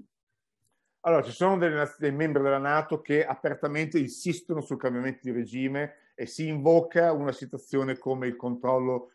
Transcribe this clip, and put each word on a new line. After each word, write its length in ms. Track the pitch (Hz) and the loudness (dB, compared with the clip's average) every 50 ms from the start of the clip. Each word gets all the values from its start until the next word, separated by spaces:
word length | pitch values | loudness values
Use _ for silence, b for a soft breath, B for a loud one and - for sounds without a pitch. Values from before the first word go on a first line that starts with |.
| - _ _ _ _ _ _ _ _ _ _ _ _ _ _ _ _ _ _ _ | -16 _ _ _ _ _ _ _ _ _ _ _ _ _ _ _ _ _ _ _
Allora, 200 | - 170 165 147 | 2 2 4 4
ci 100 | 131 120 | 2 0
sono 240 | 120 - 175 190 196 | -2 2 2 4 4
delle 200 | 185 170 165 151 | 4 2 2 2
naz-, 220 | 147 147 143 - - | 0 -2 -2 -2 -2
dei 140 | 156 143 | -2 -2
membri 300 | 135 143 160 160 143 143 | 0 0 0 2 2 2
della 160 | 139 139 139 139 | 2 2 2 2
nato 420 | 135 143 147 156 151 - 160 151 | 2 2 2 0 0 0 -4 -4
che 240 | - - 151 151 156 | -2 0 2 2 2
apertamente 760 | 147 131 - - 151 143 - - 147 147 151 160 156 160 165 | 0 -2 -2 -2 -4 -2 -2 -4 -4 -2 -2 -2 0 0 0
insistono 600 | 135 120 - - - 180 165 - - - 170 156 | 0 -2 -6 -6 -4 -4 -4 -4 -4 -6 -6 -6
sul 180 | 143 - 139 123 | -6 -6 -6 -4
cambiamento 420 | - 127 123 123 127 131 131 131 | -4 -2 -2 -2 -4 -4 -6 -6
di 80 | - 127 | -6 -6
regime 840 | 117 123 117 101 110 127 131 135 135 143 147 147 - _ _ _ _ | -4 -4 -6 -6 -6 -4 -4 -2 -2 -4 -6 -6 -10 _ _ _ _
e 120 | - 135 | -12 -10
si 200 | 143 - - 160 | -10 -8 -6 -6
invoca 680 | 156 156 147 135 160 165 170 165 165 - 170 170 170 | -4 -2 2 4 6 6 6 6 4 2 4 4 4
una 200 | 160 147 143 139 | 2 0 0 -4
situazione 640 | 127 - 139 123 - 127 - - - 135 135 131 127 | -4 -6 -8 -12 -12 -14 -8 -2 -2 0 0 0 -2
come 300 | 127 - 131 131 127 127 | -4 -2 -4 -2 -2 -2
il 100 | 123 120 | -4 -4
controllo 760 | 120 - 123 123 120 - 123 131 127 127 127 127 123 123 - | -4 -6 -6 -6 -2 0 0 2 2 2 0 -2 -2 -4 -10